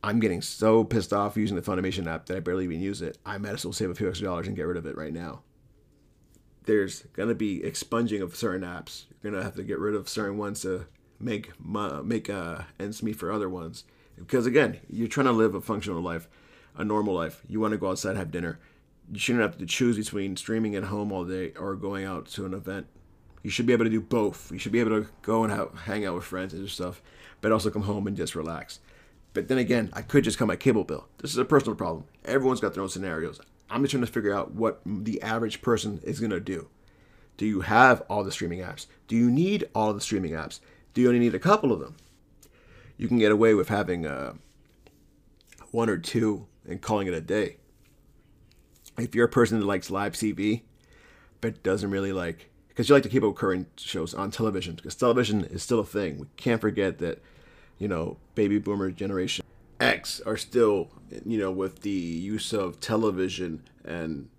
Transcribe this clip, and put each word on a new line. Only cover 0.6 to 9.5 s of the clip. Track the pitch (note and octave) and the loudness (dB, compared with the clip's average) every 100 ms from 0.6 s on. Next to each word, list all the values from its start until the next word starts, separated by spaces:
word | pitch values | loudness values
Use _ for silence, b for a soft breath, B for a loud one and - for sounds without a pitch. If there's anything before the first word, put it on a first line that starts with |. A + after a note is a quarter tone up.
| A2 A2+ | 6 6
pissed | A2 A#2 F2+ | 4 0 0
off | G2+ G2+ G#2+ | 0 0 0
using | G#2+ F#2+ | -2 -2
the | |
Funimation | E2+ F#2 F#2 F#2+ E2+ | -2 -2 0 -2 -4
app | D#2+ - | -6 -6
that | F#2 | -6
I | |
barely | E2+ F#2 | -2 -2
even | F#2 D#2+ | -2 -2
use | F#2+ G2+ | -4 -4
it. | E2 - - | -8 -10 -10
I | G2+ | -8
might | G#2 | -6
as | G2 F2 | -6 -6
well | |
save | F2 G2 | -4 -4
a | F2 | -2
few | G2+ | -4
extra | F2 G2 | -2 -4
dollars | F2 F2+ | -4 -4
and | F#2+ | -4
get | D#2+ | -4
rid | F2 | -4
of | E2 | -6
it | - | -8
right | D#2 | -8
now. | D#2+ E2+ B1+ _ _ _ _ _ _ _ _ _ _ _ _ | -8 -10 -14 _ _ _ _ _ _ _ _ _ _ _ _
There's | - G#2+ G2 - - | 2 2 2 -6 -14
gonna | - G#2+ A2+ | -6 -2 0
be | G#2+ F2+ | -2 -2
expunging | - - - A#2 A#2 G#2 | -6 -8 -4 -2 0 -2
of | F2+ - | -4 -4
certain | A2+ F#2 | -4 -4
apps. | F2+ F2+ - - - | -6 -10 -14 -18 -20
You're | - G#2 | -14 -8
gonna | G2 | -6
have | G#2+ | -6